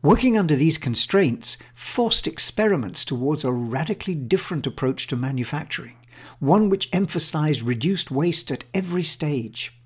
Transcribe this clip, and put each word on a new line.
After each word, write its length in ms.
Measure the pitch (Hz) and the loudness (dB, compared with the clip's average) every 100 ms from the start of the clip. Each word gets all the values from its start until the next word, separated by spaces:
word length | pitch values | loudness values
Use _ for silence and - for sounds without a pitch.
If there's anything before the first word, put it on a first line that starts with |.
Working 340 | 147 240 254 220 | 6 6 6 4
under 180 | 175 | 4
these 240 | 139 160 156 | 4 4 2
constraints 760 | - 117 - 196 165 113 - - - | -2 -2 2 4 4 2 -4 -6 -10
forced 520 | - - - 233 - 196 | -10 -6 0 0 0 -2
experiments 800 | - - - 214 180 113 - | 0 -2 2 2 2 -2 -4
towards 400 | - 127 131 147 | -4 -2 0 0
a 80 | 135 | 0
radically 600 | 123 120 127 156 214 - | -2 -2 -4 -2 -4 -4
different 520 | 165 120 185 - 165 127 | -6 -6 -10 -6 -4 -6
approach 400 | - 131 127 - | -4 -4 -2 -4
to 80 | 123 | -4
manufacturing, 800 | 131 131 120 147 - - - - - - - - | -4 -4 -4 -6 -8 -10 -10 -20 -20 -20 -20 -4
one 300 | 135 196 214 | 2 4 4
which 200 | 196 - | 2 0
emphasized 720 | 180 196 175 - 156 151 131 | 0 0 0 -2 0 0 0
reduced 480 | 117 120 170 190 - | 0 0 0 0 -2
waste 400 | 127 170 160 - | 0 2 0 -2
at 140 | 131 - | -6 -4
every 280 | 190 185 180 | -4 -2 -2
stage. 720 | 165 - 151 143 113 - - - | -2 -2 0 -2 -4 -10 -12 -14